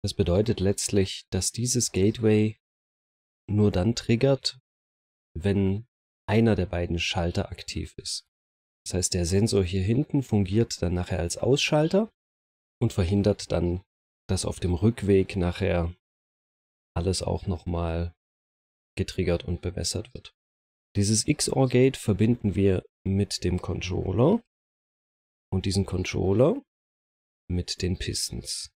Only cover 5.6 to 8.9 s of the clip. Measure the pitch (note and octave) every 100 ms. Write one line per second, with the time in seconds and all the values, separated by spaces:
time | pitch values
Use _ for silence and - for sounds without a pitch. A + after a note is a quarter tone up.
5.6 | G2 G2+ A#2 _ _ _ - G#2 A2+ G2+
6.6 | F2+ F2 F2 E2+ - - E2+ F#2 - -
7.6 | - - E2+ - - - _ _ _ _
8.6 | _ _ -